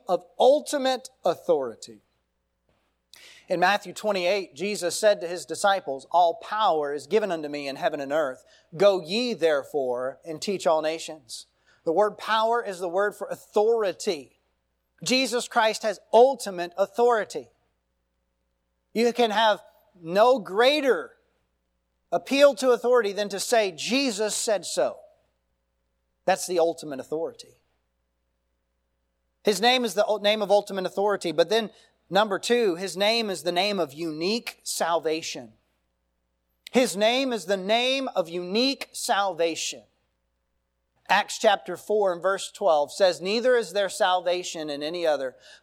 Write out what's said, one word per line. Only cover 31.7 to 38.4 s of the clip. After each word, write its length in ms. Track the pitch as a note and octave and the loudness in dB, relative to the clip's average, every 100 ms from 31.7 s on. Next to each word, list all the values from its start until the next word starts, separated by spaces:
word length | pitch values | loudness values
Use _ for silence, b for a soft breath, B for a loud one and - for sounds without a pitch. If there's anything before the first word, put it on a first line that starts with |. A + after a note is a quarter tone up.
| b b b - | b b b -2
number 300 | F#3 G#3+ F3+ | 0 0 -2
two, 340 | - A#3+ A3 | 0 2 2
his 240 | E3 F#3+ E3+ | -2 -6 -2
name 320 | G3+ A#3 A3 | 0 0 -2
is 140 | F3 | -4
the 80 | E3 | -2
name 280 | F3 G#3 G3 | 0 0 -2
of 140 | D3+ | -4
unique 640 | C#3+ E3 D3+ F3 A#3 - - | -6 -8 -4 -2 -4 -6 -14
salvation. 880 | - - E3+ E3+ D#3 D#3+ - D3 A#2 _ _ _ _ _ _ _ _ _ _ _ - | -10 -4 0 0 0 -4 -6 -12 -14 _ _ _ _ _ _ _ _ _ _ _ -2
His 260 | A#3+ A#3+ F3 | 0 2 2
name 340 | G#3+ B3+ C4+ | 0 2 -2
is 140 | A#3 E3+ | -4 -4
the 100 | G3 | -4
name 540 | F#3+ A3+ B3+ C4+ C4 G3 | 0 0 0 -2 -4 -4
of 120 | E3 | -4
unique 640 | F3 | -6